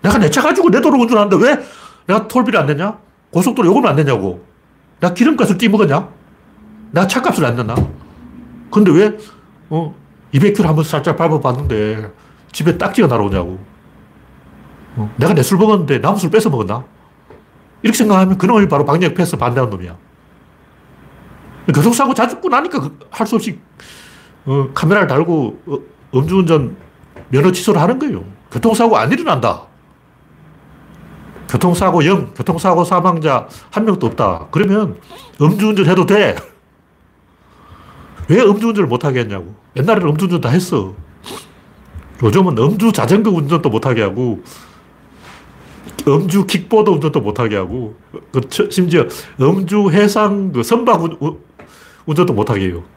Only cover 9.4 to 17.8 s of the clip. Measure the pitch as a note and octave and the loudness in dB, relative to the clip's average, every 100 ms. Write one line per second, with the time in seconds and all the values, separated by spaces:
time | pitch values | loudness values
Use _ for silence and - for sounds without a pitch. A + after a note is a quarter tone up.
9.4 | _ _ - D#3+ D#3 - - - - C#3 | _ _ -8 -6 -6 -12 -20 -20 -4 2
10.4 | G3+ G3+ F3 D#3 D3+ D3+ E3+ D3+ E3 D#3 | 2 2 0 2 0 -2 -2 0 0 0
11.4 | C3+ B2 C#3+ A2 G#2 A2 G#2+ - - _ | -2 -2 -4 -2 -2 -6 -10 -16 -20 _
12.4 | - - D3+ E3+ F#3+ A3 F3 A#2 G2+ F#2+ | -20 -4 -2 -2 -2 2 2 2 0 -2
13.4 | F2 F#2 G2 - - - - - - - | -4 -10 -18 -20 -20 -20 -20 -20 -20 -20
14.4 | - - - - - - G#2+ - D3+ F3+ | -20 -20 -20 -20 -16 -10 -8 -2 0 2
15.4 | C3 F#3+ A3 G3+ D3+ C3 C#3 G#3 F3+ G#3+ | 2 2 4 2 0 -2 0 -2 0 0
16.4 | A3 C3 F#2+ A2 C3 _ _ _ _ - | 2 -2 -4 -6 -10 _ _ _ _ -20
17.4 | _ _ _ _ | _ _ _ _